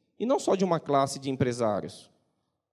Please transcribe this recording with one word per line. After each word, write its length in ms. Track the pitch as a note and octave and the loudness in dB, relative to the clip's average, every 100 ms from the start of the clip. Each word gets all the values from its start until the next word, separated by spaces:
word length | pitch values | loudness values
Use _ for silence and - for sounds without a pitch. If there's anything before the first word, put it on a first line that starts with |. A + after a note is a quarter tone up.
| _ - | _ -6
e 80 | A3+ | -2
não 120 | D4 | 0
só 160 | - | 2
de 100 | G3 | 2
uma 140 | F#3+ E3 | 2 0
classe 400 | - C#3 C3+ C3+ | 2 2 2 -2
de 120 | C3+ | -4
empresários. 800 | C3 B2 A#2+ A2+ G2 E2+ - - _ _ _ _ _ _ | -2 0 0 0 -2 -4 -12 -20 _ _ _ _ _ _